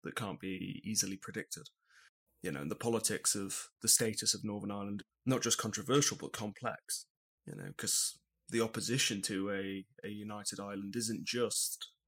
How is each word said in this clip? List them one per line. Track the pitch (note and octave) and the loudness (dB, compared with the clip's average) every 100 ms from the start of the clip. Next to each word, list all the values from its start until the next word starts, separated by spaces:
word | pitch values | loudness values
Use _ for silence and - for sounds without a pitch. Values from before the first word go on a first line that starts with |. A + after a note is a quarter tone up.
that | - | -6
can't | - G2+ D2+ | -4 -4 -4
be | F#2+ F#2 F#2+ - | -4 -4 -4 -6
easily | G#2+ G#2+ G2 G2 | 0 2 2 -4
predicted. | - G#2+ - - - - _ - - _ _ _ | -6 -6 -6 -10 -12 -20 _ -20 -20 _ _ _
You | - | -4
know, | C#2+ | -2
and | D#2 | -2
the | |
politics | - - A2 - - - | 0 2 4 2 2 2
of | G#2 G2 - - _ | 2 -2 -4 -8 _
the | A2+ | 6
status | - A2+ - - | 6 6 2 2
of | G#2 | 2
Northern | G#2+ G#2 G2+ | 0 -2 -4
Ireland, | G2+ G2+ G2+ - _ B2+ | -4 -4 -4 -8 _ 0
not | B2+ | 2
just | A#2 - | 4 2
controversial, | A#2 G#2 B2 C#3+ C#3 - | 2 -2 4 6 6 2
but | - | -6
complex, | - G#2+ - A#2 - - - - _ _ _ | -6 -6 -4 -6 -6 -6 -6 -6 _ _ _
you | - | -12
know, | - F#2+ - | -10 -10 -4
'cause | A2 - - - _ _ - | 0 2 2 -4 _ _ -2
the | A2+ | 2
opposition | A2+ A2+ F#2 C3 - G2+ | 2 0 0 2 2 2
to | F#2+ G2 G2+ | 0 0 0
a, | G2 G2 G2 - - | -2 -2 -4 -6 -12
a | G2+ | -10
united | G#2 G#2 G#2 G2 G2 | -8 -8 -6 -6 -4
Ireland | G2+ G2 G2+ | -6 -4 -4
isn't | A#2 A2+ A2 | -2 -2 -2
just | - A#2+ A2 - - - - _ | -2 2 2 2 0 -4 -10 _